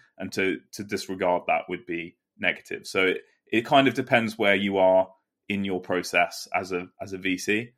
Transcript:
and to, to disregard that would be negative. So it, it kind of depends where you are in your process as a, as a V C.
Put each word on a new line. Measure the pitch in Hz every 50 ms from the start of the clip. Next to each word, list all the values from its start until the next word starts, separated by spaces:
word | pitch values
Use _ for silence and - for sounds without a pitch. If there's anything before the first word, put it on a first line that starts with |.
| _ _ _ -
and | 95 104
to, | - 101 95 95 82 - _ _
to | - -
disregard | 101 104 107 95 - - 95 92 92 90 90 87 -
that | - 82 80 - -
would | 90 85 -
be | - 82 85 82 87 _ _ _ _ _ -
negative. | 95 90 - - - - 92 - -
So | - - 98 95
it, | 92 - - - _ _ _ _ -
it | 107 110 113
kind | - 151 139 135
of | 127 117
depends | 135 123 - 131 117 113 107 104 -
where | 107 101 98
you | 98 101 98 98 95
are | 92 92 92 92 95 - _ _ _ _ _ _ _ -
in | 101 98 98
your | 98 92 -
process | - - 92 90 87 - - 87 87 - - - - - -
as | 95 98 90
a, | 92 90 90 90 _ -
as | - 98
a | 98 92
V | 92 95 92
C. | 90 - 98 104 110 120 123 _